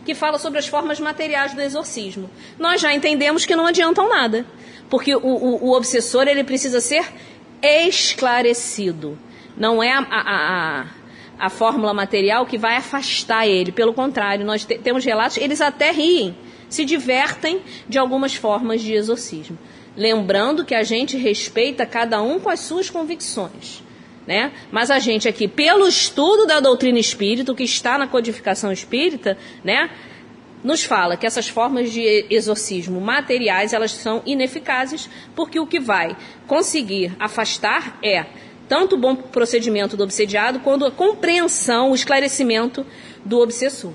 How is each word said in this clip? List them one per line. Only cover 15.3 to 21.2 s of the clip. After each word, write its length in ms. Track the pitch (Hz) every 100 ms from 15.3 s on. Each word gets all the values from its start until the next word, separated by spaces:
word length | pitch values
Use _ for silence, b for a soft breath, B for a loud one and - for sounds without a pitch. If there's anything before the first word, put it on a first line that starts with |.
| -
eles 240 | 269 294
até 300 | 294 285 294
riem, 460 | 320 320 349 190 175 B B B
se 160 | -
divertem 760 | 285 320 254 254 294 - 320 381 B B B
de 100 | 262
algumas 360 | 254 262 269
formas 460 | - 220 208 233 226
de 140 | 220
exorcismo. 640 | 214 214 233 - 160 156 170 B B B -
Lembrando 680 | 220 220 190 196 233 311
que 100 | 311
a 80 | 233
gente 340 | 214 233 269
respeita 680 | 269